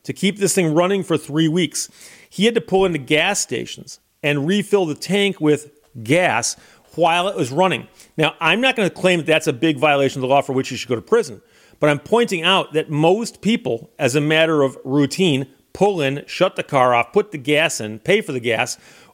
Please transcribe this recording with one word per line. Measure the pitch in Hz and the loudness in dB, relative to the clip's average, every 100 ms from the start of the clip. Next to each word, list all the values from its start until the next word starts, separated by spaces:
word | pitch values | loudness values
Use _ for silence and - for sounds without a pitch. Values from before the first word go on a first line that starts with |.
to | - | -12
keep | - 190 202 | -4 -2 0
this | 190 | 0
thing | 196 165 | 0 0
running | 156 180 196 | 2 2 0
for | 170 151 | -2 -4
three | - 147 160 | -2 0 0
weeks, | 170 165 - - - - - - | 0 -2 -4 -10 -14 -20 -20 -12
he | - | -2
had | 220 | 0
to | 233 | 0
pull | - 190 | 0 0
into | 190 160 | 2 -2
gas | 123 151 175 202 | 0 0 2 -2
stations | - 120 120 - - - _ _ | -4 -6 -8 -14 -20 -20 _ _
and | 147 143 143 | -4 -2 0
refill | 208 - 202 170 | -2 0 0 0
the | |
tank | 139 - 202 202 - | -6 -4 -2 -2 0
with | 151 143 - _ _ 123 | 0 0 -4 _ _ -10
gas | 110 165 175 113 117 - - _ _ | -2 0 2 0 -4 -8 -16 _ _
while | - 165 170 185 | 0 2 2 0
it | 196 | -2
was | 123 | -4
running. | 139 185 123 123 - - - | 0 0 0 -8 -20 -10 -2
Now, | 156 - | -2 0
I'm | 160 196 | 0 2
not | 262 254 | 0 0
gonna | 185 | -2
claim | - 185 175 | 0 0 0
that | 147 | 2
that's | 156 160 | 0 0
a | |
big | 123 165 139 | -2 0 2
violation | 151 143 139 135 | 2 2 0 -2
of | |
the | 127 | 0
law | 139 | 2
for | 135 | 2
which | 131 127 | -2 -4
he | 120 | -6
should | - | -6
go | |
to | 117 | -6
prison, | - 233 151 101 _ _ _ - | 0 0 0 -10 _ _ _ -2
but | 151 | 0
I'm | 147 | 0
pointing | - 233 240 185 | 0 0 0 0
out | 170 190 147 | 0 0 0
that | 151 151 | -4 -2
most | 147 160 208 233 - | 2 2 2 -2 -4
people, | 196 233 135 117 - - | -2 0 -2 -6 -8 -2
as | 135 | 0
a | 147 | 2
matter | 147 156 160 156 | 2 4 4 4
of | 135 123 | 0 -2
routine, | 131 143 139 - 185 135 139 _ _ | -2 0 0 0 0 0 -4 _ _
pull | - 202 185 | -2 0 0
in, | 135 143 - | -2 -4 -6
shut | - 185 - | -2 -2 -2
the | |
car | - 139 127 | -2 2 4
off, | 120 117 | 4 2
put | 202 202 | 0 -2
the | 156 | -4
gas | 127 147 160 - | 0 2 0 -2
in, | 107 107 | -8 -6
pay | - 208 | 0 0
for | 185 | -2
the | 131 | -6
gas, | 120 110 123 - - - - | -2 -2 -4 -8 -18 -20 -6